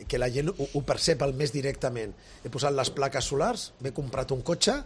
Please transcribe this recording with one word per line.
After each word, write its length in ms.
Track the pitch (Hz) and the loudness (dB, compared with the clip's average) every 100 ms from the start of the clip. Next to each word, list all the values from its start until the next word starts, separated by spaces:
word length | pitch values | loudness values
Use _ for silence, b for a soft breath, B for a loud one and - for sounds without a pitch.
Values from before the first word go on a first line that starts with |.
| - | -2
que 120 | 127 | 0
la 120 | 123 | 2
gent 220 | 123 156 | 0 0
ho, 160 | 202 139 | -2 -2
ho 80 | 143 | 0
percep 400 | 131 131 - 147 | 0 2 2 4
el 120 | 139 | 2
més 160 | 131 147 | 0 0
directament. 640 | 147 139 131 135 120 107 - B B | 0 -2 -2 -2 -2 -6 -10 B B
He 60 | 120 | -8
posat 240 | 127 143 | -2 2
les 160 | 139 127 | 2 0
plaques 340 | 143 139 131 | 2 0 0
solars, 480 | - 139 190 240 - - | 0 2 2 0 -6 -8
m'he 100 | 131 | -8
comprat 380 | 135 135 131 123 | -4 -4 -2 -2
un 120 | 131 | 0
cotxe, 340 | 143 170 - 277 | 0 2 4 4